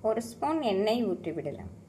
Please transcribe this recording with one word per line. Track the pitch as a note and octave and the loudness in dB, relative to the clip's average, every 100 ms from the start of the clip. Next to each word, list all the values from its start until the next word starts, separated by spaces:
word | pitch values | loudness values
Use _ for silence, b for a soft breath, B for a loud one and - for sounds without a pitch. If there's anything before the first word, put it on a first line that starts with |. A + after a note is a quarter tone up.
| A3 | 2
ஒரு | A3+ - | 0 -2
ஸ்பூன் | - C#4 D#4+ A#3 | -2 0 2 2
எண்ணெய் | F#3+ G#3+ A#3+ G#3+ | 2 4 4 2
ஊற்றி | F3 E3 D#3+ | 0 -4 -4
விடலாம். | D3 - - - | -6 -6 -10 -12